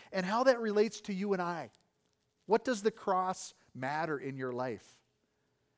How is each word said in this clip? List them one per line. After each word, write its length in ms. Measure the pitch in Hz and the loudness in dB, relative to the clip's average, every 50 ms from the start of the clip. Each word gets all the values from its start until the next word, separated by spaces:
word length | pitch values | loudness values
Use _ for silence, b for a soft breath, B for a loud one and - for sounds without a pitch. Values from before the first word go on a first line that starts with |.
| B B | B B
and 120 | - 190 180 | -4 -2 -2
how 200 | 180 208 233 254 | 0 0 4 6
that 160 | 269 254 240 | 4 4 4
relates 420 | 226 220 202 208 214 226 - - | 2 2 4 4 4 4 0 -6
to 120 | - - 202 | -8 -6 -4
you 200 | 185 196 208 196 | -4 -2 0 0
and 80 | 180 | 0
I. 300 | 175 175 175 165 139 107 - _ _ _ _ _ _ _ _ _ _ _ _ _ _ | 0 -2 -4 -4 -8 -10 -14 _ _ _ _ _ _ _ _ _ _ _ _ _ _
What 180 | - 202 226 - | 2 2 2 4
does 200 | 269 247 202 196 | 0 -2 0 0
the 80 | 220 | -2
cross 640 | - - - - 190 185 185 185 190 - - - b b b b - | -2 0 0 0 2 2 2 0 -2 -4 -8 -14 b b b b -10
matter 460 | 123 127 131 147 156 165 165 156 135 | -6 -6 -4 -2 -2 -2 -2 -4 -4
in 180 | - 135 135 135 | -4 -6 -6 -6
your 140 | 131 127 | -6 -4
life? 340 | 123 120 127 131 113 95 - - - - _ _ _ _ _ _ _ _ _ _ _ _ _ _ _ | -4 -4 -4 -4 -6 -8 -12 -18 -20 -20 _ _ _ _ _ _ _ _ _ _ _ _ _ _ _